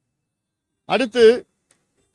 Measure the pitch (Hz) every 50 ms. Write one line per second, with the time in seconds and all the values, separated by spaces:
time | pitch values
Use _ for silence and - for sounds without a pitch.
0 | _ _ _ _ _ _ _ _ _ _ _ _ _ _ _ _ _ - 180 214
1 | 262 214 - 247 226 220 247 - - _ _ _ _ _ _ _ _ _ _ _
2 | _ _